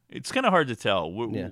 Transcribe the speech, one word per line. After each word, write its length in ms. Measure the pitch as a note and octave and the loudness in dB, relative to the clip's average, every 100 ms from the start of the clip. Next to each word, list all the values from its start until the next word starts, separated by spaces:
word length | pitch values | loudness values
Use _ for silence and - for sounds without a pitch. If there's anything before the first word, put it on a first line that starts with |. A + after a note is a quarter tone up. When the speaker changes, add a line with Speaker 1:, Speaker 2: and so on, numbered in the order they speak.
| _ | _
Speaker 1:
It's 220 | B2 - | -14 -6
kinda 180 | B3+ B3 | 0 4
hard 160 | F3+ C3+ | 4 2
to 80 | A2+ | -2
tell. 360 | G#2+ F#2+ D#2+ | 0 0 0
We're, 180 | G2+ A#2 | -4 -4
Speaker 2:
Yeah. 200 | G#2+ F#2 | -4 -6